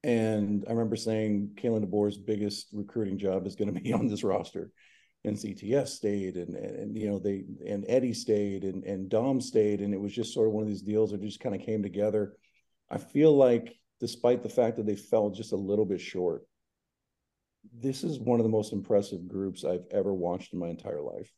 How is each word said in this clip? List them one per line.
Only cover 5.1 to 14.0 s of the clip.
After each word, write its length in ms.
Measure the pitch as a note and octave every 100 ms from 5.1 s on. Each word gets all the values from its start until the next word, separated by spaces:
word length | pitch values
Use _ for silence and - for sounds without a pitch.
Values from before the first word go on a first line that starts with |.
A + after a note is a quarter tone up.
| _ G#2+
And 120 | G#2
C 160 | G#2 F#2
T 180 | G2
S 220 | C3+ B2+ -
stayed, 420 | G#2+ G2+ F#2+ F2+
and, 180 | F2 -
and, 200 | - -
and, 200 | G#2+ A2
you 120 | G#2+
know, 100 | G2+
they, 240 | G2+ G2 G2 - G2+
and 160 | G2+ F#2+
Eddie 240 | B2+ B2
stayed, 500 | A2 - G#2 G2+ G2
and, 220 | F#2+ F#2 -
and 240 | G2 F#2+
Dom 320 | G#2+ C3 C3
stayed, 400 | A2 A2 G#2 G2+
and 120 | G2+
it 60 | G2
was 140 | G2+
just 200 | G#2 A2
sort 140 | - A2
of 60 |
one 100 | G#2+
of 60 | G#2+
these 140 | G2
deals 280 | F#2+ G#2+ G#2+
that 100 | G2+
just 200 | G#2 -
kinda 160 | B2 G2
came 260 | - A2
together. 540 | G2+ F2+ G#2 G#2+ G2+ - _ _ _ _ _
I 100 | A2
feel 360 | - C#3+ D#3 C#3+
like, 400 | B2+ A#2 A#2 - _
despite 440 | _